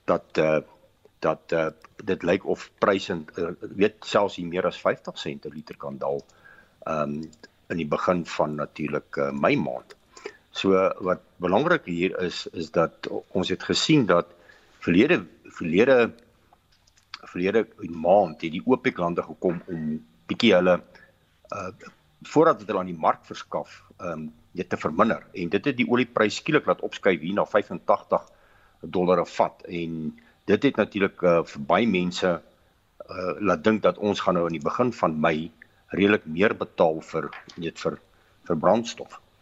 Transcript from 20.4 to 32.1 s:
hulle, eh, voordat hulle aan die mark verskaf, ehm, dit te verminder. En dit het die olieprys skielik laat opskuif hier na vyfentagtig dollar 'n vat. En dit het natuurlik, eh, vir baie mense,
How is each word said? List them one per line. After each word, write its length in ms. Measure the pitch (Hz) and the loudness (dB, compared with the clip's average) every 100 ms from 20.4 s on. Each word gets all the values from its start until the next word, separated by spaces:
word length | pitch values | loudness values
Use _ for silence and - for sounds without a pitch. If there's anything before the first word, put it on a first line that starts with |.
| 226 | 4
hulle, 280 | - 185 90 - - _ _ _ _ - | 6 6 2 0 -20 _ _ _ _ -16
eh, 200 | 98 92 - - _ _ - | -12 -12 -14 -20 _ _ -20
voordat 400 | - 147 165 107 101 | -2 4 4 4 -2
hulle 120 | 101 | -4
aan 80 | 92 | -4
die 120 | 82 | -2
mark 260 | 87 - | 0 0
verskaf, 580 | - - - 82 - - _ - | -6 -16 -8 -8 -8 -16 _ -12
ehm, 280 | 92 80 78 - _ | -10 -8 -10 -14 _
dit 160 | 90 - | -8 -6
te 80 | - | -4
verminder. 500 | 80 82 110 76 - | -2 2 2 0 -6
En 140 | 95 87 | -8 -4
dit 160 | 98 | -2
het 120 | 143 123 | -2 -2
die 140 | 113 | 0
olieprys 460 | 120 127 - 107 - | 0 0 2 0 0
skielik 300 | - 147 - | -2 0 2
laat 140 | 90 | -2
opskuif 400 | 107 - 101 85 | -4 -2 0 0
hier 140 | 80 | 0
na 100 | 101 | -2
vyfentagtig 880 | 78 104 - 90 - 101 - 90 - _ _ _ _ _ | 0 0 -2 -4 0 0 0 -2 -2 _ _ _ _ _
dollar 400 | 82 92 90 90 | -6 0 2 2
'n 60 | 82 | 0
vat. 360 | - 98 - - | -2 -2 -4 -12
En 500 | 87 82 80 78 - _ _ | -8 -6 -6 -8 -10 _ _
dit 180 | - 107 | 0 2
het 140 | 139 120 | 4 2
natuurlik, 460 | 104 101 95 - | 0 0 -2 2
eh, 220 | 87 85 | 4 4
vir 180 | 78 73 | 2 -6
baie 240 | 69 95 117 | 0 2 2
mense, 560 | 92 90 | 2 0